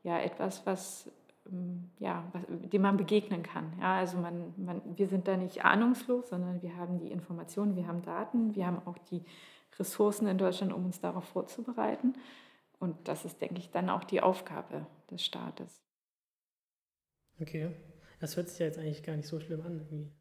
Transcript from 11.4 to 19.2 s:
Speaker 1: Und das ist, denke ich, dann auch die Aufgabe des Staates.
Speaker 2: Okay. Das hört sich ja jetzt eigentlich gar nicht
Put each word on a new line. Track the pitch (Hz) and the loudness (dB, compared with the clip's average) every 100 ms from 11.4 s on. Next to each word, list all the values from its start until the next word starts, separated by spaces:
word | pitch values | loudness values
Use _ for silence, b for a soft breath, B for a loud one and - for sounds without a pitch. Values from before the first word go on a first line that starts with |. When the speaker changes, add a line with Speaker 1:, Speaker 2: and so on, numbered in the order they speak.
| 180 - 233 233 214 - 254 - B B B B B _ | -4 -6 -6 0 0 4 2 0 B B B B B _
Speaker 1:
Und | 180 160 - | -4 -2 -4
das | 156 | -6
ist, | 175 - | -6 -6
denke | - 175 | -6 -6
ich, | 175 | -4
dann | 180 180 | -2 0
auch | 185 | 0
die | - 185 | 2 4
Aufgabe | 185 185 - 156 - 151 156 - - | 4 4 -4 -10 -8 -8 -10 -16 -14
des | 180 | -6
Staates. | - - - - - - _ _ _ _ _ _ _ _ _ _ _ _ _ _ _ _ | -4 -4 -8 -10 -14 -16 _ _ _ _ _ _ _ _ _ _ _ _ _ _ _ _
Speaker 2:
Okay. | 156 160 160 160 - - B B | -6 -4 -4 -6 -16 -20 B B
Das | 156 - | -4 -2
hört | 175 | -4
sich | - | -2
ja | 160 | -2
jetzt | 160 | -2
eigentlich | 156 147 | -4 -4
gar | - | -4
nicht | 151 | -6